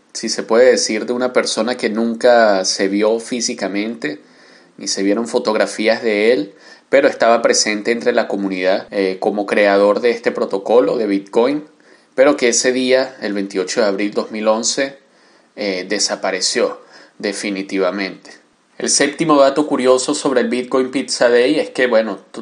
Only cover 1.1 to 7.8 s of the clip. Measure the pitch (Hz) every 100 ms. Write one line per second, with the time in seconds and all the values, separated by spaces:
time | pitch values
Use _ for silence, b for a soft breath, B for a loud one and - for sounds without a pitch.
1.1 | 123 127 123 113 - 113 120 117 107 117
2.1 | 113 123 120 110 95 92 - 98 101 107
3.1 | 113 113 123 113 117 98 101 110 117 147
4.1 | 147 b b b b b - 104 - 98
5.1 | 101 113 123 110 107 95 - 107 113 113
6.1 | 104 110 131 151 - B B B 135 143
7.1 | - 117 113 123 120 110 104